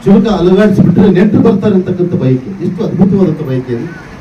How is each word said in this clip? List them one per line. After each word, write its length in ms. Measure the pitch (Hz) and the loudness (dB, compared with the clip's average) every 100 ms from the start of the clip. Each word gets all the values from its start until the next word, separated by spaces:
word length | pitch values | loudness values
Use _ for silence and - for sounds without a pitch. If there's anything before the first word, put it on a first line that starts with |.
ಚಿಲಕ 240 | 190 220 233 | 2 2 2
ಅಲುಗಾಡಿಸ್ಬಿಟ್ರೆ 840 | 185 175 190 214 - - - 190 | 0 2 2 2 2 2 4 2
ನೆಂಟರು 320 | 170 214 - | 2 2 2
ಬರ್ತಾರೆ 340 | 233 - 208 185 | 2 2 0 -2
ಅಂತಕ್ಕಂಥ 380 | 185 180 165 | -2 -4 -4
ಬಯಕೆ. 520 | - 131 127 - - 180 | -2 -2 -2 -6 -8 -8
ಎಷ್ಟು 180 | - | -6
ಅದ್ಭುತವಾದಂಥ 580 | - 143 196 196 170 151 | -6 0 0 2 0 -2
ಬಯಕೆ 340 | 135 127 127 117 | -4 -6 -6 -8
ಅದು. 100 | 113 - - - | -8 -12 -18 -18